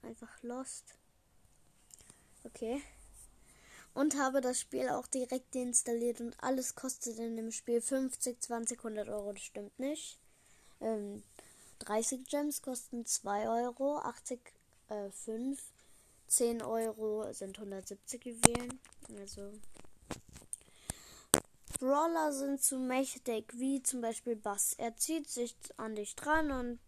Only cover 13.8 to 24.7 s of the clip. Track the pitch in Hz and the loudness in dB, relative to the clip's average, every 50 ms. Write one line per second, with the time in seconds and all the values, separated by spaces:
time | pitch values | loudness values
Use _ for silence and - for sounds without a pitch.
13.8 | 269 277 294 294 - - 240 - - - 254 240 _ - - _ _ _ _ - | 0 2 2 2 -2 -4 -6 -6 -8 -8 -8 -8 _ -18 -20 _ _ _ _ -20
14.8 | _ _ 214 208 202 202 196 - - - 220 226 240 262 277 269 - - - - | _ _ -6 -4 -4 -6 -6 -8 -6 -6 -4 -2 -2 -2 -2 -4 -6 -14 -16 -20
15.8 | - - - - - - - - - - - - 247 233 233 233 - 123 226 226 | -20 -20 -20 -20 -20 -20 -20 -20 0 4 6 6 8 6 4 2 0 0 2 2
16.8 | 226 226 214 220 220 214 208 214 214 - - - 202 190 196 196 220 202 196 196 | 2 0 0 0 0 0 0 0 0 -2 -4 -6 -8 -8 -8 -8 -8 -6 -6 -8
17.8 | 185 - 202 196 _ - - 240 - 247 233 226 233 240 233 240 247 247 254 254 | -8 -8 -12 -12 _ -10 -10 -8 -6 -8 -4 6 6 6 6 6 0 -2 -6 -8
18.8 | - - - - - - 226 202 196 196 - - 101 101 104 107 - - - - | -12 -18 -20 -18 -16 -14 -12 -12 -10 -10 -10 -10 -10 -10 -10 -10 -10 -10 -10 -10
19.8 | - - - - - - - - - - - - - - - - - - - - | -12 -14 -14 -16 -10 -10 -10 -10 -10 -18 -18 -18 -10 -10 -10 -10 -10 -20 -20 -20
20.8 | - - - - - - - - - - - - - - - - - - - - | -10 -10 -10 -10 -10 -18 -20 -20 -2 4 4 4 4 2 -20 -20 -14 -8 -6 0
21.8 | - 254 277 285 311 330 339 330 311 302 285 269 269 277 277 269 - - 285 262 | 4 6 6 6 6 4 4 4 4 2 2 2 0 0 0 4 4 2 2 4
22.8 | 254 254 254 262 269 262 - 254 - - 233 220 220 - - 240 254 269 269 269 | 0 2 4 2 2 2 -2 -6 -2 0 0 0 -2 -4 -6 -2 2 2 2 2
23.8 | 247 - - 247 233 226 226 - - 247 233 214 - 214 202 202 - - | 2 0 -2 0 0 -2 -2 -2 0 -2 -2 0 0 -2 0 2 2 0